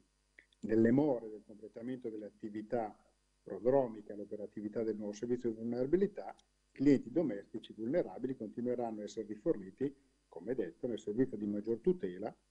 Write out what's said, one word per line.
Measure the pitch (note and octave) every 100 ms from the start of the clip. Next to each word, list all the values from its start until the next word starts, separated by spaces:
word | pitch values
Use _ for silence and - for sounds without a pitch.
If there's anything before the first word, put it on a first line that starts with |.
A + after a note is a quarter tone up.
| _ _ _ - _ _
Nelle | G#2+ A2 A2+
more | C3+ D3+ A#2+ A2
del | G#2
completamento | - G#2+ G#2+ A#2 A#2+ B2+ A#2
delle | G#2+ G#2
attività | _ A2 G#2+ G#2+ A#2+ G#2+ - _ _ _ _
prodromiche | - F#2 A2+ C#3 B2 A2 G#2
all'operatività | G#2 G2+ G#2 G2 A2 G#2 A#2
del | A2 G#2
nuovo | G#2
servizio | G#2 A#2+ A#2+ A#2+
di | A2
vulnerabilità, | A#2 A#2+ C3 F3 G3+ - G2 -
i | _ _ _
clienti | - C#3 C3 -
domestici | D#3 D3 G2+ - G#2+ -
vulnerabili | G#2 A2+ E3+ G2 G2 C3 B2+
continueranno | G#2 B2 A#2+ A#2+ A#2 G#2+
a |
essere | G#2 A2+ G#2
riforniti, | G#2+ G#2+ G2+ F#2+ - C#3 - _ _ _
come | - G#2+
detto, | B2+ F2 - B2
nel | A2
servizio | G#2 G#2+ C3 G#2
di | G#2
maggior | G#2 G#2+ A2+
tutela | F#3 F3+ F#2+ F2+ A2 - _